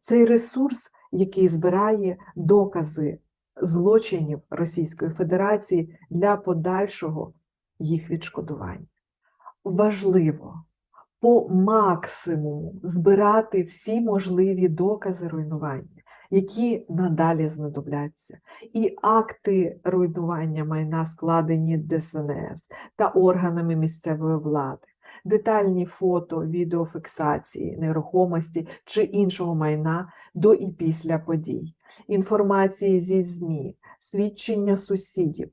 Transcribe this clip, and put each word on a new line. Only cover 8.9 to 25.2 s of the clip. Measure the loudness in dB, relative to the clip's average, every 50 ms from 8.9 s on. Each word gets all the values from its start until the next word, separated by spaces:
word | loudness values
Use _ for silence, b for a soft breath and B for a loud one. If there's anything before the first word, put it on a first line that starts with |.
| _ _ _ _ _ B B B B B B B B B _
Важливо | -4 0 2 2 2 2 0 0 4 4 4 4 4 0 -2 -8 -16 -18 -18 -20 _ _ _ _ _ b b b b _ _
по | 4 6 6 6 4 4
максимуму | 2 4 4 4 4 4 4 4 2 0 -4 -10 -14 -10 -6 -4 -4 -2 -2 -4 -6 -6 -8 -10 -12 -10 -10
збирати | -4 -4 2 4 6 6 6 6 4 4 4 2 0 -2 -2 -2
всі | -2 -8 -14 -8 -4 -2 -2
можливі | 0 0 0 0 0 0 2 2 2 2 2 2 2 0
докази | 2 2 0 0 0 -2 -4 -6 -6 -6 -6 -8
руйнування, | -6 -6 -6 -6 -6 -6 -6 -6 -8 -8 -10 -14 _ -20 _ b b b b b
які | 0 0 0 0 -4 -2 0 0 0 -2 -4 _
надалі | -2 -2 0 0 2 2 2 2 2 2 0 -2
знадобляться. | -4 -6 -8 -8 -8 -8 -8 -6 -6 -6 -6 -8 _ _ -20 -20 -20 -20 B B B B B B B
І | -2 -2 -2 -2 0 2
акти | 4 4 4 2 0 -6 _ _ 0 2 2 2 0 -2 -4 _
руйнування | 0 2 2 2 0 0 -4 -4 -4 -2 -2 -4 -4 -4 -4 -4
майна, | -4 -2 -4 -2 -2 -2 -2 -4
складені | -4 -6 _ -2 0 2 2 2 2 0 0 0 0 0 -2
Д | -2 -2 -4
С | -4 -4 -6 -8 -8
Н | -6 -6
С | -6 -8 -8 -10 -12 -16 -18 B B B B B B
та | -2 -2 2
органами | 4 4 6 6 4 4 2 0 0 0 0 0 0
місцевої | 2 0 0 -2 -4 -4 -4 -4 -2 0 0 -2
влади, | 0 0 -2 -2 -2 -2 -4 -6 -10 _ _ _ B B B B B